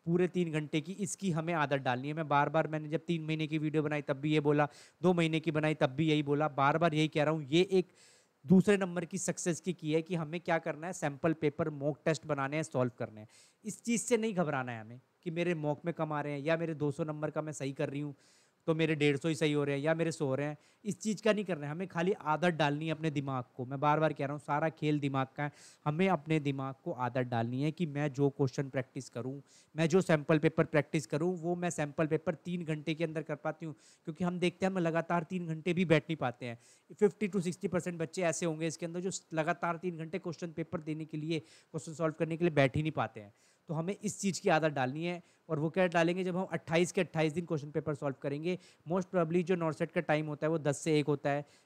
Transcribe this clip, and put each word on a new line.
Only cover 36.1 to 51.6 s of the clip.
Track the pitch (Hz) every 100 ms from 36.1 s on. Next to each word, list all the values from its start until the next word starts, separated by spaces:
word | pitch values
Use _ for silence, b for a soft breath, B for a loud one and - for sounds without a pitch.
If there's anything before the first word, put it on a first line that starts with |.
| 160
पाते | 127 - 123
हैं। | 117 b b _
फिफ्टी | 170 208 - 208
to | 196
सिक्सटी | 175 180 196
परसेंट | 175 180 175
बच्चे | 160 -
ऐसे | 170 156 175
होंगे | 156 165
इसके | 151 170
अंदर | 170
जो | 180 175 -
लगातार | 160 156 170 170 165
तीन | 185 165
घंटे | 160 175
क्वेश्चन | 180 156 180
पेपर | 160 160 175
देने | 156 156 156
के | 156
लिए, | 151 165
क्वेश्चन | - - _ 160 165
सॉल्व | 147 160 147
करने | 160 160
के | 175
लिए |
बैठ | 147 135 147
ही |
नहीं | 156
पाते | 147 113 -
हैं। | 101 b b b -
तो |
हमें | 156 165 202
इस | 208 -
चीज़ | 196 165
की | 190
आदत | 160 156
डालनी | 139 127 147 170
है। | 175 b b -
और | 156
वो | 156
क्या | 185 185
डालेंगे, | 175 165 180
जब | 185 180
हम | 190
अट्ठाईस | 165 - 165 175
के | -
अट्ठाईस | 170 165 160
दिन | 147 175
क्वेश्चन | 160 147
पेपर | 151 151 147
सॉल्व | 147 131
करेंगे, | 147 143 165 180 B B -
most | 185 180
probably | 185 165 170
जो | 170 180
नॉर्सेट | 165 147 165
का | 180
टाइम | 156 151 156
होता | 147 156
है |
वो | 165
दस | 147 139
से | - 151
एक | 147
होता | 143 147
है | 143 147 b